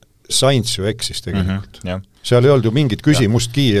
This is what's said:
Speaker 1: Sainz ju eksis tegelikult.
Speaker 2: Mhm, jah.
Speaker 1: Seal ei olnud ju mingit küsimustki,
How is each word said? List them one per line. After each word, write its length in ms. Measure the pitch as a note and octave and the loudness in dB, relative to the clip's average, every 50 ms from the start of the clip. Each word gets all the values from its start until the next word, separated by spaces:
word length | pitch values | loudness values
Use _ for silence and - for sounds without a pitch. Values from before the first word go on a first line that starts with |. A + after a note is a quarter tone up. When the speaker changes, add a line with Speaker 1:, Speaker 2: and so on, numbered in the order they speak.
| _ _ _ _ _ - | _ _ _ _ _ -6
Speaker 1:
Sainz 440 | - - C3 C3 C#3 B2 G#2 - - | -2 0 2 2 2 2 0 -2 -4
ju 80 | - F#2+ | -4 -4
eksis 380 | G#2+ A2 A2+ - - - - - | -4 -4 -6 -8 -10 -10 -10 -10
tegelikult. 560 | - F#2 G2 F2+ F#2+ F#2+ G2 G2+ - - - - | -6 -4 -4 -2 -2 -4 -6 -8 -10 -16 -14 -10
Speaker 2:
Mhm, 60 | F#2 | -10
jah. 120 | F2+ F#2+ F#2+ _ _ _ - | -8 -10 -10 _ _ _ -4
Speaker 1:
Seal 220 | - B2 A#2+ A#2+ | 0 2 4 4
ei 60 | C#3+ C#3+ | 4 4
olnud 120 | C3 A2+ A2+ | 4 2 0
ju 20 | |
mingit 320 | G#2+ D3 D3+ B2+ G#2 F#2+ - | 0 0 0 0 -2 -2 0
küsimustki, 680 | D3+ D3+ B2 B2+ G2+ A2+ A#2+ A#2 - - C#3+ C#3 B2 G2+ G2+ | 2 2 4 4 2 2 0 -2 -2 -2 0 0 2 2 0